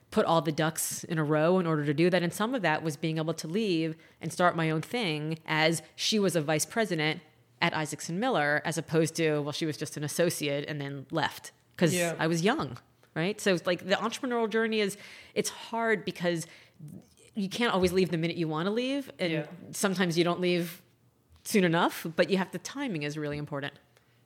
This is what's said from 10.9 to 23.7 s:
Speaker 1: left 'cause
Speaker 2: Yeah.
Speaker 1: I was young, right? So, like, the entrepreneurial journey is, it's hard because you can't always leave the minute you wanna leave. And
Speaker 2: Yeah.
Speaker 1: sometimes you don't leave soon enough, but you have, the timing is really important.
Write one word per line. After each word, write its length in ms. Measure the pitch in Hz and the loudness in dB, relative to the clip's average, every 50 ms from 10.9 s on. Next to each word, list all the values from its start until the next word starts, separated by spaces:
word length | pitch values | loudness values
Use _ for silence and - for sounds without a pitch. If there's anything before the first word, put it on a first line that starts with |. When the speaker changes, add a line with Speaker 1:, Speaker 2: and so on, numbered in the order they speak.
| 139 139 135 - | -8 -10 -10 -6
Speaker 1:
left 400 | 165 160 139 - - - - - - _ _ _ _ | -2 -2 0 -2 -2 -6 -12 -18 -20 _ _ _ _
'cause 180 | - 185 160 165 | 2 2 4 4
Speaker 2:
Yeah. 220 | 180 175 170 160 - | 2 2 0 0 0
Speaker 1:
I 80 | 160 165 | 0 0
was 160 | 170 165 160 | 2 2 2
young, 340 | 202 254 320 175 135 120 120 - _ _ _ _ _ _ | 2 2 0 -2 -6 -8 -12 -16 _ _ _ _ _ _
right? 260 | 156 160 190 208 - | -2 -2 -2 -2 0
So, 160 | - 202 185 165 180 | 2 2 2 2 2
like, 220 | - 180 170 - 185 | 0 -2 -2 0 0
the 80 | 180 | 0
entrepreneurial 540 | 170 185 220 226 - - 262 240 233 226 220 | 0 0 -2 -4 -4 -4 -2 0 0 0 0
journey 300 | 202 226 226 226 220 220 | 0 0 0 0 0 0
is, 160 | 208 196 196 - - - - - - - - | 0 0 -2 -6 -12 -18 -20 -20 -20 -6 -4
it's 160 | - 214 - | -4 -2 -2
hard 560 | - - - - - 226 226 226 220 196 135 | -6 -10 -10 -8 -4 -2 0 2 2 0 0
because 400 | - 175 - 170 180 175 165 165 - - - - - _ - 160 151 - - - _ _ - - - _ | -4 -6 -2 -2 0 0 -2 -4 -8 -12 -20 -20 -20 _ -20 -18 -18 -18 -18 -20 _ _ -20 -20 -10 _
you 160 | 226 196 185 | -4 -4 -4
can't 240 | - - 240 233 185 | -2 0 0 2 4
always 180 | 190 180 180 | 4 2 4
leave 180 | 175 190 190 160 | 4 4 2 2
the 80 | 170 165 | 2 0
minute 200 | 160 170 170 175 | 0 -2 -2 -2
you 100 | 165 156 | -2 -2
wanna 240 | 156 156 170 196 | -2 -2 -2 0
leave. 400 | 208 233 247 262 269 285 269 - - - | 0 0 0 0 -2 -2 -4 -6 -6 -4
And 120 | 190 175 | -2 -2
Speaker 2:
Yeah. 140 | 165 151 147 - - - - - | 0 -2 -2 -6 -10 -14 -16 -12
Speaker 1:
sometimes 460 | 151 - - 202 190 175 196 175 160 165 | -4 -2 0 0 2 2 2 2 4 4
you 60 | 170 | 4
don't 160 | 175 175 175 | 2 2 2
leave 420 | 180 180 175 175 170 170 - - - _ _ _ _ _ _ _ _ _ - - - | 2 2 2 2 0 -2 -6 -12 -18 _ _ _ _ _ _ _ _ _ -20 -18 -8
soon 200 | - - 220 180 | 0 2 4 4
enough, 420 | 175 165 170 190 302 - - - 175 160 | 4 4 4 4 2 0 -2 -6 -4 0
but 140 | - 180 151 | 0 2 2
you 80 | 190 185 | 2 0
have, 140 | 190 - | 0 -2
the 80 | - 175 | -6 -10
timing 440 | - - - 269 285 269 190 156 147 | -12 -10 -8 -8 -6 -4 -4 -4 -4
is 140 | 147 147 156 | -4 -6 -6
really 200 | 151 147 147 147 | -6 -6 -6 -6
important. 340 | 147 147 151 139 135 139 | -6 -6 -6 -8 -8 -8